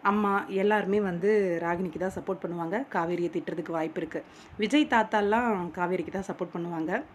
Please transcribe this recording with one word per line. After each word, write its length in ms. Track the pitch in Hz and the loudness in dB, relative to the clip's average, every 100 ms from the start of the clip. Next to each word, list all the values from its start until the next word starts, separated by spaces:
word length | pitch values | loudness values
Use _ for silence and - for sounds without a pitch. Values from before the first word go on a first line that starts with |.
அம்மா 440 | 196 208 202 202 - | 2 2 2 0 0
எல்லாருமே 540 | 190 202 214 190 208 | 2 4 4 2 2
வந்து 580 | 196 170 196 214 190 165 | 2 0 2 4 2 0
ராகினிக்கு 340 | 170 175 185 156 | 0 -2 -2 -2
தான் 160 | 185 185 | -4 -4
சப்போர்ட் 240 | 160 180 - | -6 -4 -4
பண்ணுவாங்க. 400 | 170 165 208 277 | -4 -4 -4 -2
காவேரியை 380 | 190 170 175 170 | -2 0 0 -2
திட்டுறதுக்கு 420 | 160 170 165 165 | -2 -4 -6 -4
வாய்ப்பு 280 | 165 160 180 | -2 -2 -4
இருக்கு. 220 | 160 160 - - - - | -6 -8 -10 -20 -16 -4
விஜய் 300 | 214 294 294 | 2 4 6
தாத்தாலாம் 840 | 233 214 214 202 226 240 202 175 180 | 4 4 2 4 2 2 0 -2 -2
காவேரிக்கு 360 | 180 185 160 | 0 0 -2
தான் 180 | 196 190 | -6 -6
சப்போர்ட் 260 | 175 175 180 | -6 -6 -4
பண்ணுவாங்க. 460 | 170 165 160 214 302 | -6 -4 -2 -2 -4